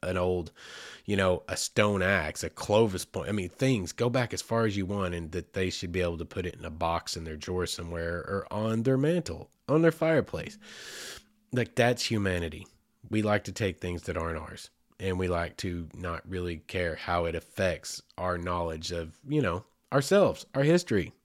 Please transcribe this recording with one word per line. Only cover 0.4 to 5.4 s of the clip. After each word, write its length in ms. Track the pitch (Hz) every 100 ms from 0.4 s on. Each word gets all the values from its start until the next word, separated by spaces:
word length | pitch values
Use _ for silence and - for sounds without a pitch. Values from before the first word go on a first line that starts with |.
| 85 - - - - - -
you 100 | 104
know, 260 | 95 90 -
a 100 | 92
stone 460 | - - 104 101
axe, 400 | 92 98 76 -
a 80 | 85
Clovis 520 | - - 104 113 92
point. 260 | - - 80
I 20 |
mean, 180 | 104 90
things 420 | - 131 123 87
go 200 | - 120
back 200 | 123 120
as 120 | 113
far 220 | - 113 113
as 120 | 101
you 80 | 92
want, 300 | 101 92 87
and 160 | 82
that 220 | 87